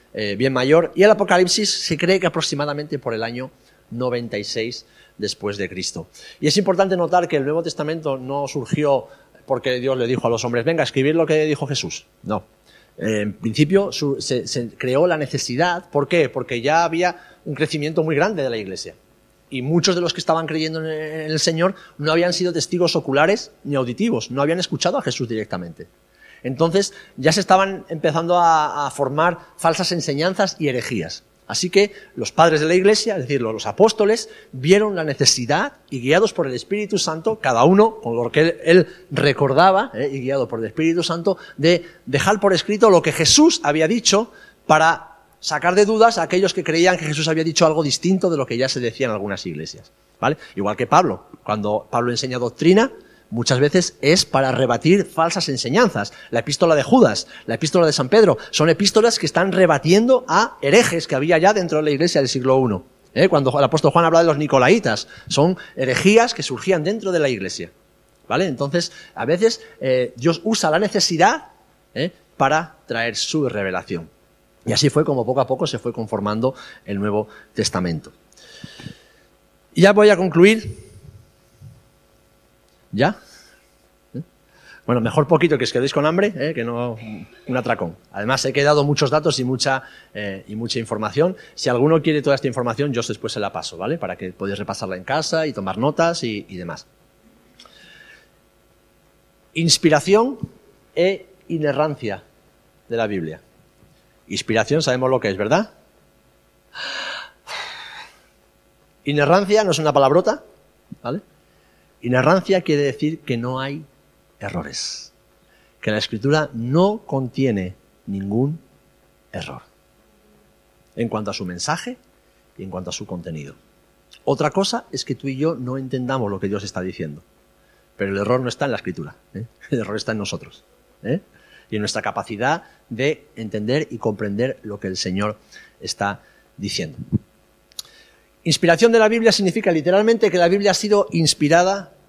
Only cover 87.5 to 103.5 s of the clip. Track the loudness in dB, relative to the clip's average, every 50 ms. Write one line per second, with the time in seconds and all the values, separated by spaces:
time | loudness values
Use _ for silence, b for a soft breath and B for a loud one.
87.5 | -4 -4 -2 -2 -4 -4 -4 -8 -8 -12 _ _ -12 -8 -4 -2 -2 -2 -2 -2
88.5 | -2 0 2 4 4 4 2 2 0 0 0 0 0 0 0 0 -2 -2 -2 -4
89.5 | -4 -2 -2 -2 -2 -4 B B B B B B -14 -10 -10 -10 -10 -12 -12 -12
90.5 | -10 -8 -8 -6 -6 -6 -6 -6 -4 -4 -4 -2 0 0 0 0 -2 B B B
91.5 | B -6 -4 -2 0 2 4 4 4 2 2 0 -2 0 0 0 0 0 -2 -4
92.5 | -4 -4 -4 -4 -2 -2 -4 -2 -2 -4 -4 -4 -6 -8 -8 -8 -8 -6 -6 -6
93.5 | -6 -8 -10 -10 -10 -8 -6 -6 -6 -6 -6 -8 -8 -8 -10 -12 -10 -8 -8 -6
94.5 | -6 -6 -8 -8 -8 -8 -8 -8 -8 -10 -8 -6 -4 -4 -4 -4 -4 -4 -4 -4
95.5 | -6 -6 -8 -6 -4 -2 -2 0 0 0 0 0 0 -2 -6 -6 -6 -8 -10 -12
96.5 | -14 -12 -12 -12 -12 -14 -16 _ _ _ _ _ _ _ _ _ _ _ _ _
97.5 | _ B B B B B B B B B B B B B B B B _ _ _
98.5 | _ _ _ _ _ _ _ _ _ _ _ _ _ _ _ _ _ _ _ _
99.5 | -4 -2 0 2 2 2 4 4 4 4 4 4 4 4 4 2 -2 -6 -12 -14
100.5 | -16 _ _ _ _ _ _ _ _ 0 0 0 0 -4 -8 -18 _ _ _ -8
101.5 | -6 -2 -2 -2 0 0 0 -2 -2 -6 -8 -8 -8 -10 -12 _ _ _ _ _
102.5 | _ _ _ _ _ _ _ -6 -4 -4 -2 -2 -4 -4 -6 -8 -10 -14 -18 _